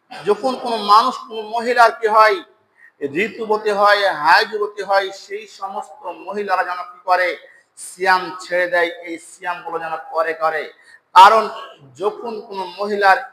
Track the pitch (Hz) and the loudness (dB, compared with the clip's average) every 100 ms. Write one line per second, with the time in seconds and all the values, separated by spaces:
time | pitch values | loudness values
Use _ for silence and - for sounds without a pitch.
0 | _ 151 160 208 262 247 240 220 202 208 | _ -10 -4 -2 -2 -6 -6 -6 4 4
1 | 254 - - 220 214 233 233 247 226 - | 4 -4 -14 -14 -8 -6 -2 2 2 2
2 | 214 220 220 185 - _ _ _ - _ | 0 4 4 2 -8 _ _ _ -20 _
3 | 143 147 220 - 214 214 214 202 208 202 | -8 -4 -6 -6 -4 -4 -2 2 4 4
4 | 196 151 156 202 220 214 208 208 196 196 | 2 0 4 4 4 -4 -6 -6 0 0
5 | 190 - - 208 214 - 196 208 - - | 0 -10 -14 -14 -14 -14 -12 -10 -14 -16
6 | 185 165 170 202 202 185 180 180 175 - | -14 -14 -10 -8 -2 -2 -2 -6 -10 -12
7 | 185 180 180 156 - _ _ _ - 175 | -2 0 0 -4 -14 _ _ _ -20 -4
8 | 185 185 175 156 - 175 175 175 170 170 | 2 2 0 -12 -6 -2 0 0 -2 -6
9 | 170 165 - - 180 175 165 165 160 160 | -14 -14 -16 -14 -10 -8 -8 -8 -8 -10
10 | - 160 160 160 160 156 117 _ _ - | -8 -4 -4 -2 -4 -4 -8 _ _ -20
11 | _ 175 196 220 214 - - - 135 127 | _ 8 10 8 0 -8 -18 -20 -20 -8
12 | 202 208 233 214 - 196 185 180 208 202 | -8 -6 -12 -12 -14 -12 -12 -8 -6 2
13 | 196 185 - | 4 4 0